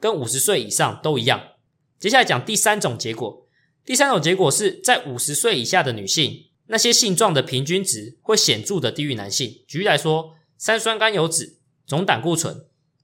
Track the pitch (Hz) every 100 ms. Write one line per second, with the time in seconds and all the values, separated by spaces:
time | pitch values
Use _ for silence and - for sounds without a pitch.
0 | 214 185 113 131 208 175 107 - 143 104
1 | 156 139 117 104 - _ _ _ _ _
2 | 202 262 233 127 123 214 220 208 160 113
3 | 113 117 110 - _ _ _ _ - 254
4 | 277 208 151 190 156 - 208 - 247 240
5 | 143 120 - 147 233 160 117 185 135 110
6 | 95 160 123 - - _ - 220 240 233
7 | 220 175 220 143 - 127 139 185 190 110
8 | 107 - - 214 - 110 107 196 120 147
9 | 147 113 101 - 117 - _ 151 208 147
10 | 160 156 160 - _ - - 220 226 220
11 | 220 196 160 160 113 _ _ _ - 147
12 | 190 135 156 165 101 - - _ _ _